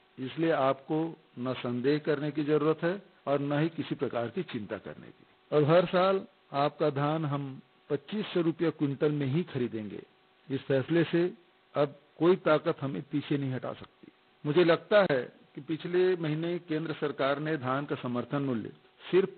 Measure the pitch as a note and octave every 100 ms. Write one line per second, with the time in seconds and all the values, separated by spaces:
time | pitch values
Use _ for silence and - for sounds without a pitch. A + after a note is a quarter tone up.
0 | _ - C3 D3 E3 D3 C3+ C3+ - D#3
1 | E3 D#3+ _ - B2+ B2 B2+ B2 C3 D3+
2 | D3+ C#3+ D3+ D3 D3 D3+ D3+ D#3 E3+ G3
3 | - _ - C#3 C#3+ C#3+ D#3+ - - D3
4 | C3 A#2 A#2 F#3+ E3 B2 G2+ G2+ - D2
5 | A#1+ - _ _ - D3 D3 E3+ F3 F#3
6 | F#3+ G3 G#3+ _ _ C#3 D3 - D#3 C#3
7 | D3 D#3+ D3+ C#3+ C#3 C3+ - _ - C#3+
8 | - G#3+ G3 F3+ E3 D#3 E3 - C#3+ C3+
9 | D3+ D3+ C3+ D3 F#3 C3 A#2+ A2 G#2+ F2
10 | - _ _ _ - C3 - C3+ B2+ E3
11 | D#3 E3+ F3+ A3+ _ _ _ C3+ D3 -
12 | _ - E3 F#3 F3 D3+ E3 D#3 C3+ C#3+
13 | D3 D3 - C#3+ C#3 B2+ B2+ - - _
14 | - - _ _ D3 D3+ E3+ D#3+ - G#3
15 | F3+ C3+ A#2+ - _ - C3+ D#3 F3+ F3+
16 | F#3 F3+ D#3+ D3+ E3+ F3 E3+ D#3 D#3+ D3
17 | D3 C3+ C3+ C#3+ D#3 D#3 B2+ C3 C#3+ C#3+
18 | C3 A#2+ A#2+ C#3+ C#3 A#2 G#2 - _ _
19 | - F3+ F#3+